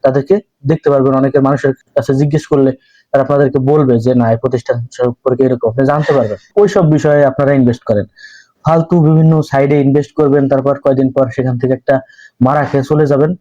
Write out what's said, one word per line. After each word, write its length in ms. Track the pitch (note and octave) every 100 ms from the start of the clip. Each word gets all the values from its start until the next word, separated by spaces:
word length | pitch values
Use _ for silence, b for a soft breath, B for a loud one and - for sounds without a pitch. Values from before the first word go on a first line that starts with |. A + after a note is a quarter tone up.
তাদেরকে 320 | C#3 C3 C#3 G3+ - _ C#3
দেখতে 220 | D#3 -
পারবেন। 240 | C#3 C3 C3+
অনেকের 260 | C3+ C#3
মানুষের 300 | C3+ C#3 C3+ C3+ _
কাছে 180 | - -
জিজ্ঞেস 300 | C3+ C#3+ D3+ -
করলে 240 | D3 C3+ C3 b b b
তারা 80 | C#3
আপনাদেরকে 360 | C3+ C#3+ C#3+ C#3 C3
বলবে 240 | D3+ C#3 A#2
যে 120 | A#2 B2+
না, 100 | A#2
এই 60 | A2+
প্রতিষ্ঠান 360 | C3 B2 - A#2+ A#2+
সম্পর্কে 480 | - B2 A#2+ C3 B2
এরকম, 240 | C3 B2 A2+
আপনি 140 | A#2 C3+
জানতে 260 | D3 D3+
পারবেন। 240 | C#3 A2 G2+ _ -
ওইসব 280 | G3+ G3+ D#3+
বিষয়ে 320 | D3+ C#3 D3 C#3+
আপনারা 260 | C3 C#3
ইনভেস্ট 300 | C#3+ B2 A#2+
করেন, 220 | - G#2 G2+ B B B B B
ফালতু 340 | - E3 D#3+ F3
বিভিন্ন 320 | D#3 D#3+ D#3+ D#3+
সাইডে 320 | D3+ C#3 C#3 D3
ইনভেস্ট 320 | C#3 C#3 C#3+
করবেন, 300 | - D3 C#3+ C#3
তারপর 240 | C#3 C3+ C#3
কয়দিন 300 | C#3+ C3 C3
পর 140 | B2+ C3
সেখান 240 | A#2+ C3 B2
থেকে 160 | B2+
একটা 220 | C3 - C3+ B B B _
মারা 220 | B2 D3 C#3
খেয়ে 200 | C#3 C3
চলে 180 | D3+ D3+
যাবেন 240 | C#3 D3+ F3+